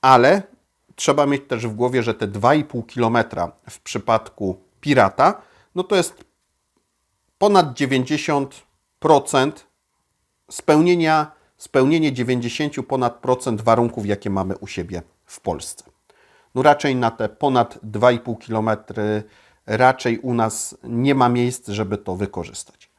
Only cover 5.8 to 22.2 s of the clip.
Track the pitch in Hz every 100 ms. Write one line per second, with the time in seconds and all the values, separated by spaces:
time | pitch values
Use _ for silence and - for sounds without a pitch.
5.8 | 185 196 175 - _ _ _ _ _ _
6.8 | _ _ _ _ _ _ 208 202 156 120
7.8 | 139 131 127 151 - 143 135 - _ _
8.8 | _ _ 151 143 139 139 139 - _ _
9.8 | _ _ _ _ _ _ _ - - 151
10.8 | 175 180 160 156 147 _ _ _ - 139
11.8 | 135 160 151 127 120 123 120 - 151 139
12.8 | 123 131 123 - 127 127 135 107 113 113
13.8 | 120 117 104 101 - 98 95 92 95 -
14.8 | 85 87 - _ _ - - 80 - -
15.8 | _ _ _ _ _ _ _ 127 143 143
16.8 | 147 127 120 - 107 - 143 127 117 -
17.8 | 110 104 123 120 - 110 - 110 110 107
18.8 | - 107 104 107 104 _ _ _ - 110
19.8 | 127 127 123 117 131 117 110 - - -
20.8 | 120 120 135 135 123 120 120 123 - 104
21.8 | 101 101 - 92